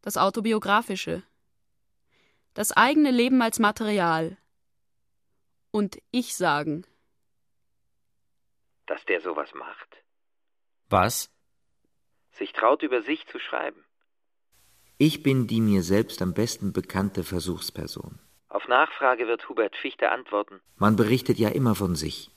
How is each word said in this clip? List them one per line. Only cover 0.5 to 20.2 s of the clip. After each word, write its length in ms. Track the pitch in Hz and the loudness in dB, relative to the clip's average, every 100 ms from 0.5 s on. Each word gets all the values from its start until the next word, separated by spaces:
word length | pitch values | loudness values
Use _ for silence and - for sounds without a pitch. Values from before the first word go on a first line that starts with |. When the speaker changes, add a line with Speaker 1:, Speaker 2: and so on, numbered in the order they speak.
| 214 196 208 233 190 - 165 - _ _ _ _ _ _ _ _ _ _ _ _ | -2 2 0 0 -8 -6 -8 -10 _ _ _ _ _ _ _ _ _ _ _ _
Speaker 1:
Das 180 | - 220 | -6 0
eigene 400 | - 233 302 294 | 4 4 6 4
Leben 300 | 247 240 254 | 4 4 4
als 180 | 226 226 | 2 2
Material. 800 | 208 214 220 208 170 160 165 190 _ _ _ _ _ _ _ _ _ _ _ _ _ | 0 2 -2 2 2 0 -2 -8 _ _ _ _ _ _ _ _ _ _ _ _ _
Und 300 | 214 202 - _ | -2 -2 -4 _
Ich 240 | 247 240 - | -4 -4 -2
sagen. 500 | 180 147 151 151 180 _ _ _ _ _ _ _ _ _ _ _ _ _ _ _ _ _ _ _ - | 0 0 -2 -6 -8 _ _ _ _ _ _ _ _ _ _ _ _ _ _ _ _ _ _ _ -10
Speaker 2:
Dass 180 | - - | -8 -4
der 160 | 90 | -4
sowas 280 | 85 76 73 | -2 -6 -8
macht? 500 | 71 - - - - _ _ _ _ _ _ _ _ _ | -12 -14 -16 -20 -20 _ _ _ _ _ _ _ _ _
Speaker 3:
Was? 400 | 101 95 - - _ _ _ _ _ _ _ _ _ _ - | 2 2 0 -10 _ _ _ _ _ _ _ _ _ _ -12
Speaker 2:
Sich 140 | 101 | -10
traut, 320 | - 110 147 | 0 2 2
über 200 | 151 123 | 0 -4
sich 220 | 110 160 - | -4 -8 -8
zu 120 | 127 | -14
schreiben. 420 | - - - - _ _ _ _ _ _ _ _ _ _ _ _ | -8 -8 -8 -12 _ _ _ _ _ _ _ _ _ _ _ _
Speaker 3:
Ich 260 | 151 156 | 2 4
bin 240 | 139 131 113 | 2 2 2
die 140 | 113 | 2
mir 220 | 110 98 | 4 4
selbst 380 | 82 98 113 - | 4 2 2 -2
am 120 | 92 | -4
besten 400 | 85 120 - 98 | 0 -2 -2 -4
bekannte 500 | 92 87 95 98 98 | -4 -4 -2 -2 -4
Versuchsperson. 960 | 87 90 82 80 - - 76 - - - _ _ _ | -4 -4 -4 -8 -8 -12 -12 -12 -16 -18 _ _ _
Speaker 2:
Auf 180 | 101 - | -8 0
Nachfrage 600 | 127 156 - 135 123 117 | 2 2 2 0 0 -2
wird 200 | 117 - | -4 -4
Hubert 300 | 113 107 - | -2 -2 -4
Fichte 340 | 139 - - | -12 -2 -2
antworten: 480 | 120 | -2